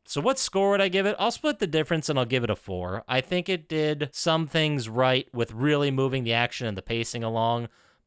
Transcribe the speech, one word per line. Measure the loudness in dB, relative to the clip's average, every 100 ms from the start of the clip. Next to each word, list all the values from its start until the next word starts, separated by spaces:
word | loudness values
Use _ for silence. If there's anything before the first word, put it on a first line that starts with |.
| -8
so | -2
what | 0 0
score | 0 2 2
would | 4
I | 2
give | 2 0
it? | 0
I'll | -2
split | 0 -2 -2
the | 0
difference, | 0 0 0 0
and | 0
I'll | 2
give | 0 0
it |
a | -2
four. | -4 -6 -4 -6 -2
I | -2
think | 0 -2 -2
it | -4 -2
did | 0 0 0 -4
some | -2 0 2 2
things | 0 2 0 -2
right | 2 4 2 0
with | -4 -4
really | 0 2 2 2
moving | 2 0 0
the | 0
action | 0 0 -2 -4
and | -4
the |
pacing | -4 -4 -4 -4
along, | -4 0 0 0 -4 -12 _ _